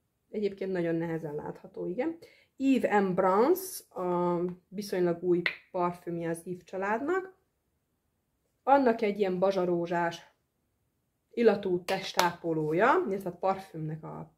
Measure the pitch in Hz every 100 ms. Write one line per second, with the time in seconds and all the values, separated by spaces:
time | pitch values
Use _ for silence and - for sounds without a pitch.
0 | _ _ _ 214 202 196 190 185 170 165
1 | 170 165 160 147 - 175 - - 175 190
2 | 311 330 - _ _ _ 269 247 - 208
3 | 196 180 190 196 262 370 - - - -
4 | 180 175 175 175 180 175 _ 185 202 185
5 | 175 170 180 175 175 - _ 185 175 175
6 | - 170 165 170 185 175 - 185 196 226
7 | 285 381 381 - _ _ _ _ _ _
8 | _ _ _ _ _ _ 254 277 254 233
9 | 208 202 190 180 190 196 180 175 170 175
10 | 170 170 - _ _ _ _ _ _ _
11 | _ _ _ - 226 202 190 180 - 190
12 | - - 175 170 170 160 151 160 240 349
13 | 269 196 190 - 190 190 - 165 156 156
14 | 156 156 160